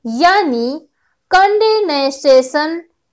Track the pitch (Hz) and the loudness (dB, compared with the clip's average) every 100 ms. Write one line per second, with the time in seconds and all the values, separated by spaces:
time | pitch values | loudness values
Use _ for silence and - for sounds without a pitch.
0 | 233 233 349 392 339 233 240 294 311 _ | -10 0 2 2 0 -2 -4 -8 _ _
1 | _ _ - 370 403 415 440 440 381 285 | _ _ -2 2 2 2 0 0 0 -2
2 | 269 269 285 262 262 294 311 330 330 _ | -2 -2 2 4 2 -4 -4 -8 -12 _
3 | _ | _